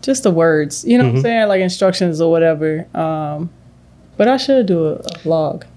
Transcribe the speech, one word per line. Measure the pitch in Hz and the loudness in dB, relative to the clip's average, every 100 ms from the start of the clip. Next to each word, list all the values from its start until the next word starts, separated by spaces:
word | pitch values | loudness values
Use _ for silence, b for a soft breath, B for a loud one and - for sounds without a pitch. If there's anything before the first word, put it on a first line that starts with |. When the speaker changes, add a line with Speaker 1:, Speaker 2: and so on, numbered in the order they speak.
Speaker 1:
just | - 262 | -2 -2
the | 214 | 0
words, | 170 165 156 147 - | 2 2 2 0 -6
you | - 240 | 0 2
know | |
what | 127 | 4
I'm | 123 | 2
Speaker 2:
Mm-hmm. | |
Speaker 1:
saying? | 151 233 214 | 0 0 0
Like, | 190 | 0
instructions | 185 180 190 180 180 156 | 0 0 0 0 -2 0
or | 165 | 2
whatever. | 165 165 156 156 156 170 | 2 2 0 -2 -4 -8
Um, | 165 160 160 151 151 170 - - _ _ _ - - | -6 -4 -4 -6 -8 -10 -12 -20 _ _ _ -20 -2
but | 214 | 2
I | 254 | 2
should | - 269 202 | 2 2 2
do | 175 160 | 0 0
a, | - | -4
a | - - | -10 -10
vlog. | 156 160 156 - - | -2 -2 -2 -6 -14